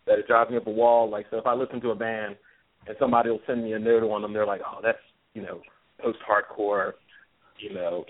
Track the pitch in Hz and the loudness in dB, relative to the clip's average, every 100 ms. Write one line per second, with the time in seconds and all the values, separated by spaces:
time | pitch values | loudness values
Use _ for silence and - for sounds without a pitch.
0 | - 104 - 117 117 120 113 107 120 117 | 2 2 4 4 4 0 -2 4 6 6
1 | 113 104 104 113 123 120 131 123 120 104 | 4 -2 -6 -4 -2 -2 -2 -4 -4 -4
2 | 113 110 104 101 _ _ _ _ - 107 | -4 -6 -8 -12 _ _ _ _ -16 -2
3 | 131 120 117 110 - 123 113 110 113 117 | 2 4 2 -2 -4 -4 -4 -2 4 4
4 | 113 104 104 107 104 95 - - 110 110 | 4 -2 -2 -2 -2 -2 -8 -4 -2 -2
5 | _ _ _ 113 90 87 - _ _ - | _ _ _ -14 -14 -14 -18 _ _ -8
6 | 120 110 - 104 - - 104 101 92 - | -6 -6 0 0 0 -4 -2 0 -2 -8
7 | _ - _ _ _ - 104 95 87 87 | _ -20 _ _ _ -18 -14 -8 -6 -6